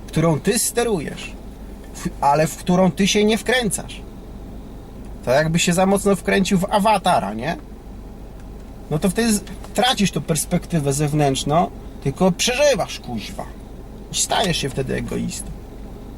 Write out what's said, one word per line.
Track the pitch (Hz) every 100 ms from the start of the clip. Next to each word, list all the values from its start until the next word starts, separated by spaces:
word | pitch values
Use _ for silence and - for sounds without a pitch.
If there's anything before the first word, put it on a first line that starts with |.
| -
którą | - 165 143
ty | 185 233
sterujesz, | - - 233 196 - - - - - - - - - -
w-, | - -
ale | 139 147 156
w | -
którą | - 180 185
ty | - 196
się | 208
nie | 208 220
wkręcasz. | - 254 220 - - - - - - - - - - - - - - - -
To |
jakby | 135 160 165
się | -
za | 175 190
mocno | 202 202 196
wkręcił | - 196 185 196
w | 190
awatara, | 214 214 208 185 139 98
nie? | 110 139 - - - - - - - - - - - - - -
No | 151
to | 196
wtedy | 220 233
z-, | 208 - - -
tracisz | - 247 262 190
tą | 156
perspektywę | 139 156 - 175 - 170 139
zewnętrzną, | 139 151 151 143 135 143 156 190 - - -
tylko | 139 - 185
przeżywasz, | 175 - 247 294 214 147 -
kuźwa. | - 113 - - - - - - - - -
I | -
stajesz | - - 196 -
się | 139
wtedy | 139 131 127
egoistą. | 117 120 - - - - - - - - -